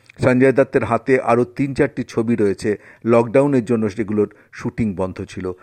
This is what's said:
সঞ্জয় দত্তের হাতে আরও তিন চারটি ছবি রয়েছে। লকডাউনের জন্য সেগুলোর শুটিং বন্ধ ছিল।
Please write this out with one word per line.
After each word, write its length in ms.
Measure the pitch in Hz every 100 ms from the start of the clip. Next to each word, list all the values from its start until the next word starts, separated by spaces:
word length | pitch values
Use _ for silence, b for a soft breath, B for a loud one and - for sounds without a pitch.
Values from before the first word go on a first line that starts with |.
| b -
সঞ্জয় 300 | 127 123 135
দত্তের 320 | 127 135 135
হাতে 360 | 104 113 - 131
আরও 240 | - 117
তিন 300 | 120 - 139
চারটি 300 | 131 139 - 117
ছবি 280 | - 113 113
রয়েছে। 420 | 101 95 110 101 B B
লকডাউনের 600 | 113 117 117 135 143 135
জন্য 260 | 113 117 107
সেগুলোর 440 | 101 98 107 104 b b
শুটিং 420 | - 120 - 110
বন্ধ 300 | 90 92 92 92
ছিল। 240 | - 92 92